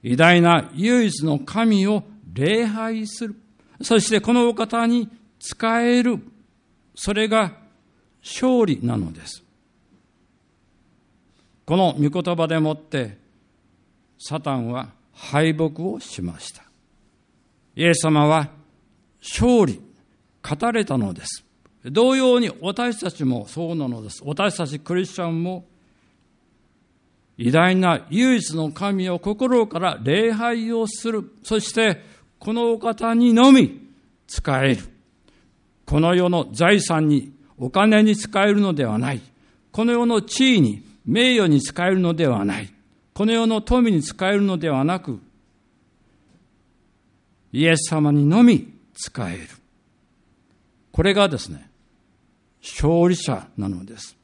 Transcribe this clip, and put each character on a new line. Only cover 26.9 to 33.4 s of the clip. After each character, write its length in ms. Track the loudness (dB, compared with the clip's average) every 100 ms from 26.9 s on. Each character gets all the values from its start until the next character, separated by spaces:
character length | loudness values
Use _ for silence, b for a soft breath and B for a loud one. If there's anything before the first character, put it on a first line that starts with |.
| _ _ _ _ -4
偉 140 | 0
大 260 | 2 4 4
な 300 | 2 0 -2
唯 300 | 0 2 2
一 120 | 0
の 220 | -6 -6
神 380 | -6 -4 -2 -2
を 80 | -4
心 480 | -4 -4 0 2 0
か 120 | -2
ら 220 | -4 -4
礼 300 | -2 0 0
拝 400 | 0 -4 -4 -4
を 140 | -4 -4
す 260 | -6 -6
る。 240 | -6 -8 _
そ 180 | -4 -4
し 140 | -2
て、 280 | 0 0 0 B B B _
こ 160 | -6
の 180 | -2 -2
お 60 | -2
方 340 | -4 -4 0
に 220 | 4 4
の 180 | 6